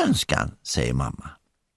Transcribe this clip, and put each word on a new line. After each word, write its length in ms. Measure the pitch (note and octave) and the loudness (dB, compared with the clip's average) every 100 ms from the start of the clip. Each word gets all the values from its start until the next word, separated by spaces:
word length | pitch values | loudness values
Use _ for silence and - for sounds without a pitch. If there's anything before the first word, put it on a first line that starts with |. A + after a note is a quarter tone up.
| E4 | 4
önskan", 500 | - - - - - | 2 2 0 0 -6
säger 300 | - - A#1+ | -4 -2 0
mamma. 380 | C2 C2+ - - - _ _ _ | 0 -2 -6 -14 -18 _ _ _